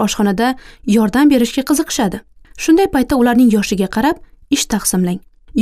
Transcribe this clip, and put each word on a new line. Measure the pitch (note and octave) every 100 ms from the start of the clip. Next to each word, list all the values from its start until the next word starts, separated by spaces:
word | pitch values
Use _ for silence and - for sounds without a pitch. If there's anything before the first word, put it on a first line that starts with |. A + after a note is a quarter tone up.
| G#3
oshxonada | - G3+ F#3+ B3 B3+ - - - A3
yordam | G#3+ B3 D4
berishga | C4 A#3+ - C4+
qiziqishadi. | C#4+ D#4 - G#3+ - - - - -
Shunday | - E4 G4 C#4+
paytda | B3+ C4+
ularning | A#3+ A#3+ B3 G#3
yoshiga | - F#3 F3+ A3
qarab | C#4 E4+ - _ _ C#4+
ish | -
taqsimlang. | G#3+ - F#3 F3 F#3 - _ - -